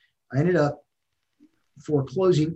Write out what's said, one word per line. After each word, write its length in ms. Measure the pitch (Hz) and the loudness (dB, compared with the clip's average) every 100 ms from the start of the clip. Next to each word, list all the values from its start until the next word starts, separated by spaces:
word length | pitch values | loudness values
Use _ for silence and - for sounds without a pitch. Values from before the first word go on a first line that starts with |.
| _ _ - | _ _ -8
I 60 | 127 | -2
ended 180 | 175 175 | 0 2
up 260 | 147 - _ _ _ _ _ _ _ _ _ - | 0 -2 _ _ _ _ _ _ _ _ _ -18
foreclosing 720 | - 147 131 156 185 151 156 | -4 -2 -2 0 2 2 0